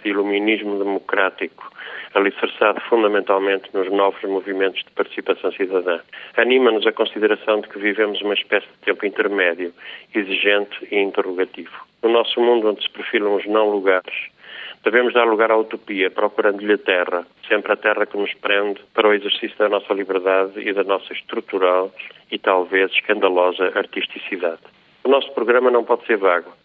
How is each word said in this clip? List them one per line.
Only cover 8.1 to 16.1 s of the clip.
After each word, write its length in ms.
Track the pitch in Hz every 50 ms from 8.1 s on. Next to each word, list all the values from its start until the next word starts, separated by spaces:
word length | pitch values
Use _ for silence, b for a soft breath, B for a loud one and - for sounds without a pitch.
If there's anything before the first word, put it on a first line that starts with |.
| 101 90
uma 120 | 98 104 101
espécie 340 | 98 - - 110 101 - -
de 180 | - _ -
tempo 200 | 104 101 - -
intermédio, 640 | 101 - - 107 101 101 98 92 87 82 85 90 85 85 B B B B B B B -
exigente 640 | 110 98 92 98 - - 101 104 101 101 101 - - - -
e 60 | 104 101
interrogativo. 760 | 98 98 92 104 98 95 92 90 92 - - - 85 - - - - _ _ _
No 80 | - 113
nosso 320 | 117 117 113 - - -
mundo 280 | 120 120 120 117 110 107
onde 140 | 101 - -
se 60 | -
perfilam 460 | - 104 104 - - 113 104 101 101
os 100 | 98 -
não-lugares, 880 | 101 104 110 110 104 104 101 92 98 95 92 - - - - - - B B B B B B B B B B _
devemos 300 | 117 104 120 123 120 117
dar 100 | 123 117
lugar 260 | 117 110 104 113 110
à 80 | 113 110
utopia, 540 | 110 110 - 107 - - 104 95 92 92